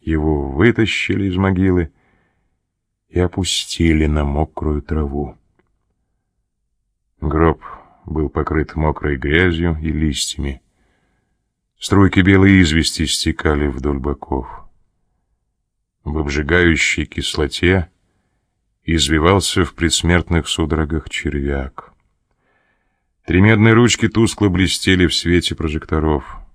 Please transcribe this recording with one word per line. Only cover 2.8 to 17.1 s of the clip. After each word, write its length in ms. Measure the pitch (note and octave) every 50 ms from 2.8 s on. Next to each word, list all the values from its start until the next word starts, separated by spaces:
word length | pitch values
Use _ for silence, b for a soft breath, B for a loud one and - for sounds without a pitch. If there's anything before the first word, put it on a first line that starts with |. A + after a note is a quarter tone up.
| _ _ _ _ _ _
и 100 | - F2+
опустили 880 | F2+ F2+ - - F#2 F2 - - - - - - E2+ E2 D#2+ D#2 D#2
на 180 | D2+ D2+ D2+ D2
мокрую 580 | D2 C#2+ D2 D#2 - _ - - D#2 D2+ D2 D2
траву. 540 | - D#2 D#2 D2+ C#2 C2+ C#2+ D2 C#2+ - _ _ _ _ _ _ _ _ _ _ _ _ _ _ _ _ _ _ _ _ _ _ _ _ _ _ _ _ _ _ _ _ _ _ _ _ _
Гроб 400 | - D2+ D2 D#2 E2 E2 D2+ - - B B B B B B B B
был 220 | - D#2 D2+ D2+ C#2+
покрыт 480 | - D#2+ D2+ - D#2 D2+ D2+ - -
мокрой 400 | D#2 D2+ D#2 D2 - - D#2 D2
грязью 600 | C#2 B1+ C#2+ D2 E2 F#2 F#2 E2+ D#2+ E2+ F2 E2 D#2
и 100 | D#2 D#2+
листьями. 720 | D2+ D2+ D#2 D#2 D2+ - - - - - D2 C#2 C#2 - _ _ _ _ _ _ _ _ _ _ _ _ _ _ _ _ _ _ _ _ _ _ _ _
Струйки 420 | - - G#2 G2 G2 F#2 - G2
белой 420 | F#2 F#2 G2 F#2+ F#2+ G2 G2 F#2+ F#2
извести 440 | D#2 D2+ E2 D2+ - - - E2
стекали 600 | D2 - - - E2+ D#2 - - E2 D2+ D2 D2
вдоль 320 | D2 C2 C2+ C2+ D2 D2 C#2
боков. 500 | B1+ C#2+ C#2+ - - - C2+ C2 A#1+ - - - - - _ _ _ _ _ _ _ _ _ _ _ _ _ _ _ _ _ _ _ _ _ _ _ _ _ _ _
В 140 | D2 D2 D#2
обжигающей 840 | D#2 C#2+ C#2+ D2 D2+ C#2+ E2 F2+ F2+ F2 E2 C#2+ - - - - D2+
кислоте 840 | -